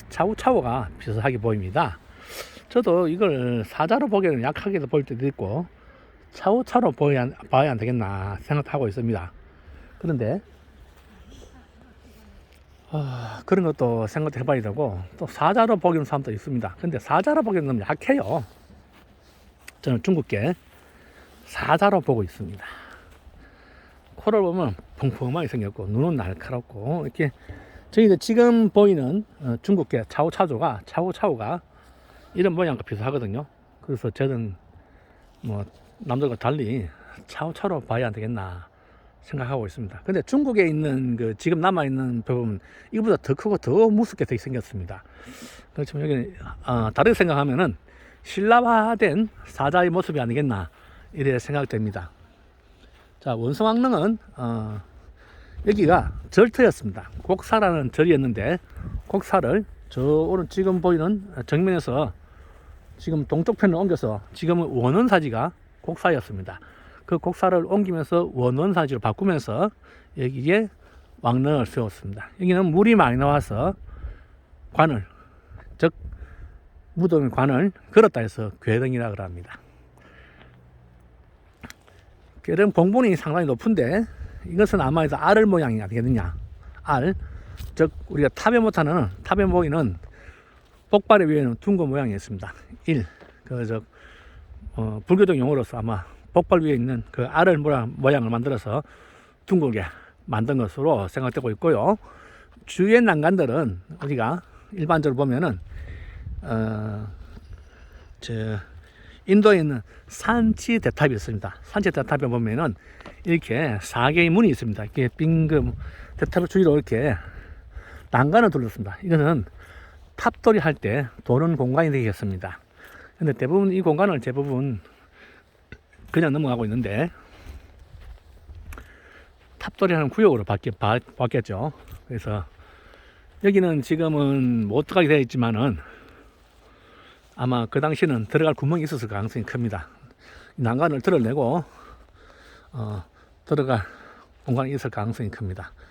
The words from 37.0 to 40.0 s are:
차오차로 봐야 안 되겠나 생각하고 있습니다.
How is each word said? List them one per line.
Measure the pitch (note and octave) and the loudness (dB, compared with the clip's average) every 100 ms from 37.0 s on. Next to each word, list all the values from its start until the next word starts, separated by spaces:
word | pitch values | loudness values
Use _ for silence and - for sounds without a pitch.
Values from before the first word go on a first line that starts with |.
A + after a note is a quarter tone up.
| - - - | -20 -20 -18
차오차로 | - D#3 - G3+ D#3+ | -10 -8 -6 -6 -6
봐야 | - A2+ A#2+ | -4 -4 -4
안 | |
되겠나 | G#2 A2 A#2 F#2+ F2+ - _ _ - _ _ | -6 -6 -6 -8 -12 -18 _ _ -20 _ _
생각하고 | - C#3+ B2 C3+ G#2 | -12 -8 -4 -4 -6
있습니다. | - G#2 - | -8 -12 -10